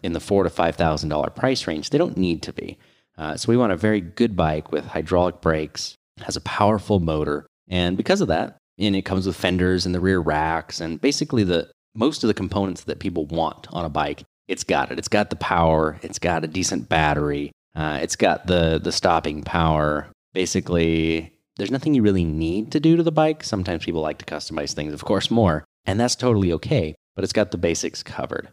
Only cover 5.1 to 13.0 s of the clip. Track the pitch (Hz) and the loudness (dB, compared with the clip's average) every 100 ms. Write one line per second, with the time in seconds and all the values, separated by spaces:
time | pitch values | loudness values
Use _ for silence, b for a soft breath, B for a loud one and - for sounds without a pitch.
5.1 | 90 90 - 85 78 78 - - - _ | 2 2 2 0 0 -2 -8 -12 -14 _
6.1 | - - - - - 104 107 - 101 82 | -12 -8 -8 -6 2 2 2 2 2 2
7.1 | 78 73 73 - _ - 90 87 95 - | 0 -2 -4 -8 _ -6 -2 0 0 0
8.1 | 196 131 80 - - _ - 104 95 - | 2 2 0 -2 -8 _ -2 0 0 0
9.1 | 95 92 85 92 92 90 92 90 90 92 | -2 -2 0 0 2 2 2 0 0 2
10.1 | 95 78 76 80 82 - - 82 80 139 | 2 2 0 0 -2 -4 -8 -8 -2 0
11.1 | - 147 123 95 85 - _ _ 110 135 | 0 0 2 2 0 -2 _ _ -2 0
12.1 | 151 113 101 92 101 95 87 - - | 2 0 0 -2 0 -2 -4 -8 -6